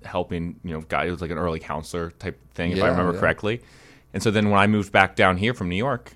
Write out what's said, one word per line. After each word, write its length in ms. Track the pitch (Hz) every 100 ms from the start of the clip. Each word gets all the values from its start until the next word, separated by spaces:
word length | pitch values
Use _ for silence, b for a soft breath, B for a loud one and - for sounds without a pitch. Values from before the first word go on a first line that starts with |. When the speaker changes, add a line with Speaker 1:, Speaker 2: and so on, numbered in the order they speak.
| -
Speaker 1:
helping, 540 | 92 90 87 85 85
you 80 | 90
know, 100 | 80
guy, 240 | 80 71 80
it 40 |
was 100 | 87
like 120 | 82
an 80 | 80
early 200 | 87 80
counselor 520 | - 78 78 90 85
type 280 | - 95 - -
thing, 200 | - 87
if 40 | 92
I 40 |
Speaker 2:
Yeah, 100 | 85
Speaker 1:
remember 220 | 87 90
Speaker 2:
yeah. 80 | 87
Speaker 1:
correctly. 400 | 85 82 104 117 - B B B B
And 100 | 95
so 80 | 113
then 180 | 107 104
when 80 | 101
I 80 | 101
moved 280 | 107 98
back 240 | 104 95 -
down 180 | 98 90
here 180 | 107
from 140 | 123 92
New 80 | 90
York, 380 | 127 120 -